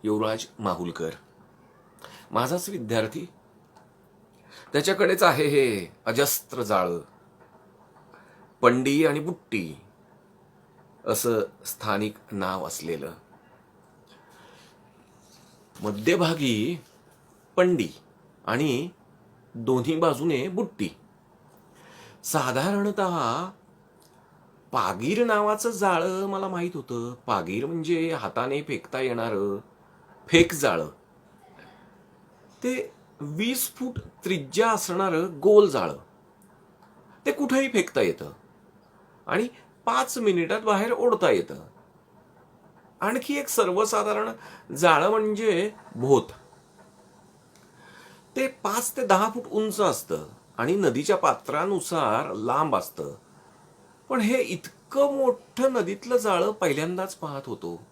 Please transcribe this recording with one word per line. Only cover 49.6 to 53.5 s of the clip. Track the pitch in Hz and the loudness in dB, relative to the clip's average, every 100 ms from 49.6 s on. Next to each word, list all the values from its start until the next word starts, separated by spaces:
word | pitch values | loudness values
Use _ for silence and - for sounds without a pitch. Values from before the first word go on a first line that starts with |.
| 220 196 | -2 0
असतं | 185 123 - 80 76 - - - | 0 0 -6 -8 -8 -20 -16 -4
आणि | 123 | 0
नदीच्या | 196 170 120 160 185 | 2 2 0 0 2
पात्रानुसार | 147 - - 147 185 190 - 165 123 110 151 | 2 0 -4 -4 -2 -4 -2 -2 0 0 -2
लांब | 98 113 135 156 | -6 -2 0 0
असतं. | 104 - - 73 73 _ - - | 0 -2 -12 -12 -12 _ -20 -20